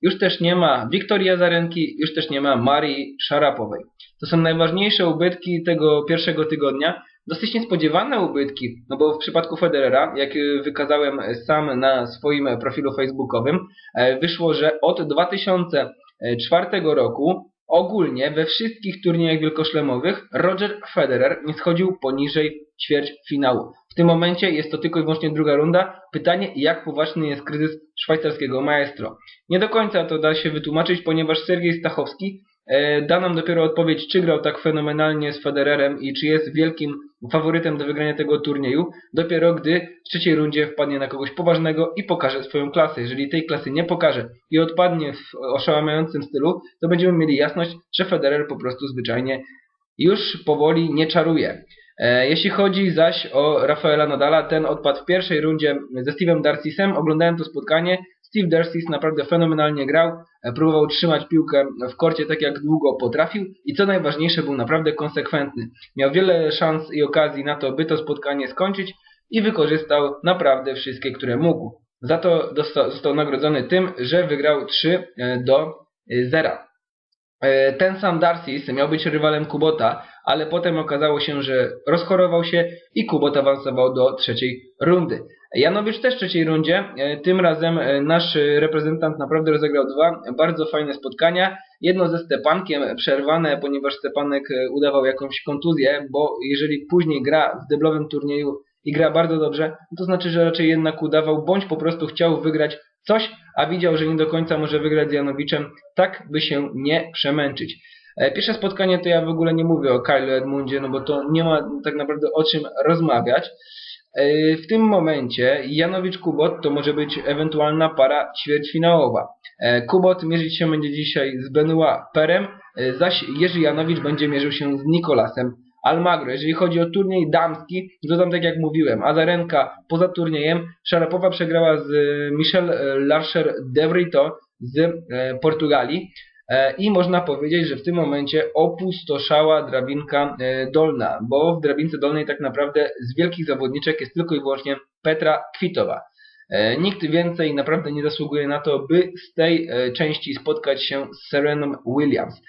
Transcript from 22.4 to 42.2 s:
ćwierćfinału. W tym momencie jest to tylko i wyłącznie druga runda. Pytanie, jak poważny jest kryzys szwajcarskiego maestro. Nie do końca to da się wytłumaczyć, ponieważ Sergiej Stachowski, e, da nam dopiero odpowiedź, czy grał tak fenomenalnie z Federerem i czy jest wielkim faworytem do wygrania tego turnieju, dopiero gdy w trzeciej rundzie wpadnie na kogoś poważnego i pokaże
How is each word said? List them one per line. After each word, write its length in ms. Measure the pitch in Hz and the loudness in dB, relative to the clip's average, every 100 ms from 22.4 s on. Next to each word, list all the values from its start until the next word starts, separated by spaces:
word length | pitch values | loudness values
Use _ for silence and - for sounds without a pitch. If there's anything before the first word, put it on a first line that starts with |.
| 151 151 - _ | -2 -4 -18 _
ćwierćfinału. 880 | - 147 147 - - 143 135 117 - - _ | -2 -2 -2 -10 -6 0 2 0 -2 -14 _
W 20 | |
tym 120 | - 170 | 2 4
momencie 440 | 165 175 175 190 | 6 2 0 0
jest 200 | 151 151 | 0 -2
to 80 | 156 | -4
tylko 200 | 165 165 | -2 -2
i 20 | |
wyłącznie 280 | 156 156 156 | 0 0 -2
druga 260 | 151 151 143 | 0 2 2
runda. 440 | 160 180 185 - - | 4 2 2 -6 -10
Pytanie, 400 | 151 175 180 202 139 | -4 0 0 -2 -2
jak 280 | 147 165 | 0 0
poważny 420 | 165 143 160 165 151 | -4 -2 -2 -2 -4
jest 180 | 143 | -4
kryzys 260 | - 151 156 156 - - | -6 -4 -2 -4 -14 -12
szwajcarskiego 600 | - 156 156 151 139 131 | -2 0 0 -4 -4 -2
maestro. 560 | 143 147 139 - 113 - - - _ | 0 0 0 -6 -12 -12 -20 -20 _
Nie 100 | 180 | 0
do 100 | 214 | 2
końca 360 | 220 214 208 | 0 0 0
to 140 | 165 156 | -2 0
da 160 | 156 | 2
się 160 | 156 156 | 2 -2
wytłumaczyć, 500 | 151 151 151 160 175 | -4 -2 -2 0 -2
ponieważ 380 | 165 160 160 156 | 0 0 0 -2
Sergiej 340 | - 180 170 | 0 0 0
Stachowski, 680 | 170 170 160 139 - 190 190 _ _ - | -2 -4 -4 -6 -6 -10 -10 _ _ 0
e, 360 | 135 147 147 | 2 2 0
da 180 | 147 175 | 2 0
nam 140 | 185 | 2
dopiero 280 | 165 165 165 | -2 0 2
odpowiedź, 440 | 160 160 160 156 - | 2 2 2 0 0
czy 80 | 190 | 0
grał 200 | 170 156 | 2 2
tak 180 | 151 151 | 0 -2
fenomenalnie 760 | 160 156 151 147 156 151 147 | -2 0 -2 0 0 0 -4
z 100 | 147 | -4
Federerem 580 | 147 143 139 147 139 143 | -4 0 2 2 2 0
i 140 | 135 | -6
czy 120 | 131 151 | -4 0
jest 280 | 156 156 | 2 0
wielkim 400 | 151 165 160 147 143 - _ 120 | 0 0 0 -6 -8 -14 _ -4
faworytem 440 | 160 156 165 165 147 | -2 0 0 0 -4
do 80 | |
wygrania 300 | 143 147 151 | -4 -2 -2
tego 260 | 147 143 147 | -2 0 0
turnieju, 500 | 147 143 135 139 175 - - | 0 -2 0 0 -2 -6 -6
dopiero 400 | 156 170 165 170 | -4 0 2 2
gdy 340 | 160 143 175 170 - | 2 0 -2 -2 -16
w 40 | - | -10
trzeciej 260 | 175 170 | -4 2
rundzie 320 | 156 151 147 147 | 2 2 0 -2
wpadnie 320 | 147 143 139 | -2 -2 -2
na 100 | 135 | -4
kogoś 220 | 135 135 | -6 -8
poważnego 600 | - 170 165 160 156 165 202 | -2 0 2 2 0 -2 -2
i 80 | |
pokaże 400 | 196 175 | -4 -2